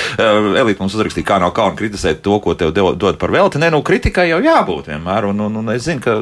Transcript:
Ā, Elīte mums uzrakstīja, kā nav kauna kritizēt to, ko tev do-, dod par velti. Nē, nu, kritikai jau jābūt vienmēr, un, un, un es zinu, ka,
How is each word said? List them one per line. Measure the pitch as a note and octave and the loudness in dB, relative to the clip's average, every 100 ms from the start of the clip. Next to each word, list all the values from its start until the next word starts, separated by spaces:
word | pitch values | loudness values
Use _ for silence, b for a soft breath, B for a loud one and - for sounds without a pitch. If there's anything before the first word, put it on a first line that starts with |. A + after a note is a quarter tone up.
| B B | B B
Ā, | A2 G#2+ G#2 F#2 | 2 2 2 2
Elīte | A#2 F#2+ | 2 0
mums | G2 G#2+ | -2 -2
uzrakstīja, | G#2+ - D#2 | -4 -4 0
kā | G2+ | 0
nav | F2 | 0
kauna | G2+ G2+ F2 | 0 0 0
kritizēt | A2 G2 F#2 D#2 | -6 -4 -2 -2
to, | G2 G#2 | 0 0
ko | F2+ D#2+ | 0 0
tev | D#2+ | 0
do-, | F2 F#2 F2 | 2 2 2
dod | G2 D2+ | 0 0
par | E2+ | 0
velti. | B2+ G3 C#3+ | 2 2 2
Nē, | E3 | 2
nu, | D#3 | 2
kritikai | - E4 - - F3 | 2 0 0 0 0
jau | E3 | 2
jābūt | D4 D#4+ F#3 D#2+ - | 4 2 2 -4 -6
vienmēr, | D2+ E2+ G2+ G2+ | -8 -2 -2 0
un, | G2+ | -2
un, | G#2 A2 | -2 -4
un | A2 A#2+ | -4 -4
es | |
zinu, | C3 D3 | -4 -4
ka, | A#2+ A2 | 0 -2